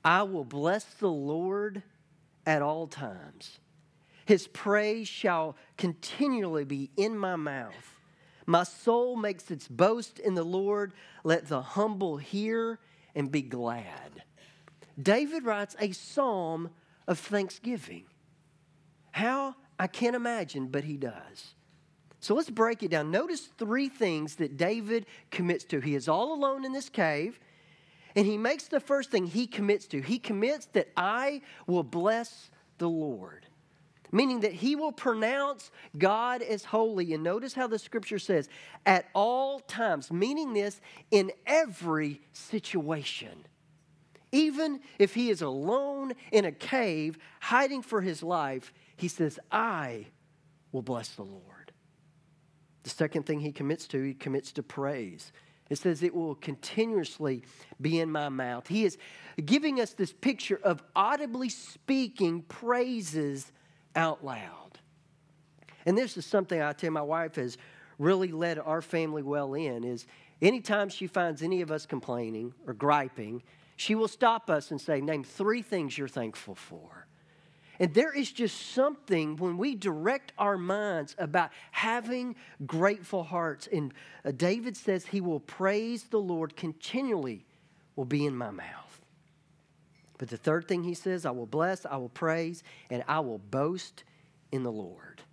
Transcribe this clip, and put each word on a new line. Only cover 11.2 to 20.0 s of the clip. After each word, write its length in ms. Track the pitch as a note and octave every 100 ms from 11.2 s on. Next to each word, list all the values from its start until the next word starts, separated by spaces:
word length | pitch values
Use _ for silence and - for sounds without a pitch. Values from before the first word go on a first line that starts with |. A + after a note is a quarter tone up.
Let 240 | D#3+ E3+ D3+
the 140 | C#3
humble 560 | B2 G3 G#3+ G3 F#3+ D3
hear 600 | C#3+ G3 G#3+ A3+ A3+ A3+ _ _ _ D3+
and 160 | C#3
be 100 | D3
glad." 800 | B2+ B2 A#2+ A#2+ G2 D#2+ - - - _ - _ - _ - -
David 420 | C3+ A3 D4 D#4+
writes 320 | B3 G#3 G3+ -
a 120 | G#3
psalm 760 | F#3 - - C4+ G3 E3 E3 E3+ - _ _ -
of 100 | F3
thanksgiving. 880 | - G#3 F#3+ - A#3 A#3 - F2 F#2 _ _ _ _ _ _ _ _ _ _
How? 440 | - A3 C4+ C#4 B3+ _ -
I 80 | F#3
can't 280 | -